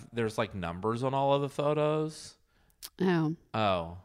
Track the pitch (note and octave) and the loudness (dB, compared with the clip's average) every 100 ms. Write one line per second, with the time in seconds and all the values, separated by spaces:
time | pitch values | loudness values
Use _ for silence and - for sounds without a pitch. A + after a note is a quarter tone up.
0 | - A#2 A2+ - A2 G2+ E2+ F2 G#2 A#2 | -8 -2 -2 0 -4 -4 -6 -2 -2 0
1 | C3 C3+ C#3 C#3 C#3+ - D3 D3+ D3+ D#3 | 0 0 2 2 2 -2 0 2 2 0
2 | D#3 D#3 - - _ _ _ _ - - | -2 -6 -16 -20 _ _ _ _ -12 -2
3 | F#3 E3+ D#3 E3 _ A2+ G#2+ F#2 E2+ F2 | 2 4 2 -2 _ 0 2 2 0 -8